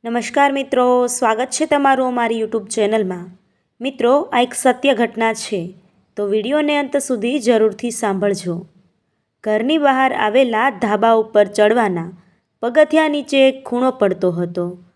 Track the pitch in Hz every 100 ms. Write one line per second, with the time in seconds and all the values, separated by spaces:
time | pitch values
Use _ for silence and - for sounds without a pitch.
0 | 233 240 233 - 277 277 269 254 247 247
1 | 247 - 233 220 254 - 311 294 277 262
2 | 254 247 226 226 220 226 196 - 208 220
3 | 190 180 180 180 _ _ _ _ 254 269
4 | 240 277 359 247 247 - 262 247 277 233
5 | 233 220 226 220 - 196 170 - _ _
6 | _ - 202 214 214 302 294 294 277 285
7 | 269 240 240 277 220 226 220 202 240 233
8 | 214 196 202 190 175 170 175 _ _ _
9 | _ _ _ _ 214 214 240 311 285 262
10 | 254 - 214 233 254 220 262 185 220 208
11 | 226 226 220 208 202 202 208 233 208 175
12 | 165 190 _ _ _ _ 233 277 302 311
13 | 311 294 285 269 269 262 - 240 254 254
14 | 202 180 185 170 175 175 175 180 _